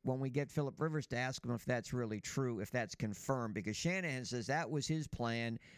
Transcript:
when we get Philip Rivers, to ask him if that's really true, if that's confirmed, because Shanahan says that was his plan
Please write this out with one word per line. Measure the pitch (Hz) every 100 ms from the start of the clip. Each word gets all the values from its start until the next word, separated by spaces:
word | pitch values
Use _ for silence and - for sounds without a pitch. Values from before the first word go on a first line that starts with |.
when | 131 131
we | 135
get | 131 143
Philip | - 139 139
Rivers, | 160 156 -
to | 120
ask | 127 131 120
him |
if | 120 -
that's | 123 -
really | 123 113 107
true, | - - 127 110
if | 107
that's | 127 113 -
confirmed, | 113 101 - 135 113
because | 104 98 104
Shanahan | 170 185 175 131 123
says | 123 117
that | 147 131
was | 147 -
his | 160 147
plan | - 117 117 117 113 -